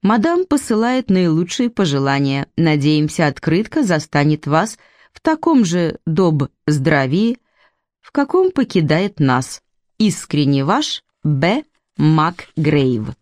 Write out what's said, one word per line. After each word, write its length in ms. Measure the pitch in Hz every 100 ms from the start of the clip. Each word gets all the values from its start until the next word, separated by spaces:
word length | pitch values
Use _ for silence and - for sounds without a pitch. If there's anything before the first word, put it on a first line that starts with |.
Мадам 440 | 196 226 262 349 370
посылает 640 | 294 - 214 233 254 254
наилучшие 600 | 185 180 156 175 - 240
пожелания. 760 | 226 185 139 139 139 139 139 139 -
Надеемся, 720 | 165 151 143 151 151 - 156
открытка 560 | 139 - 160 220 -
застанет 640 | 240 165 - 147 143 151 143
вас 320 | 156 214 - _ _ _
в 80 | -
таком 440 | - 311 330 294 196
же 340 | 175 170 - -
доб-здравии, 1300 | 160 185 151 135 _ - 151 135 151 131 156 226 247 _ _ _ _ _ _
в 100 | -
каком 400 | - 285 359 370
покидает 680 | 370 254 185 156 156 196 -
нас. 420 | 139 127 135 - _ _ _ _
Искренне 680 | 110 - - 147 143 139
ваш... 400 | 135 226 294 - _ _ 151
Б. 380 | 143 165 233 - _ _ -
Макгрейв. 1160 | 151 156 156 175 - - 151 147 135 120 110 127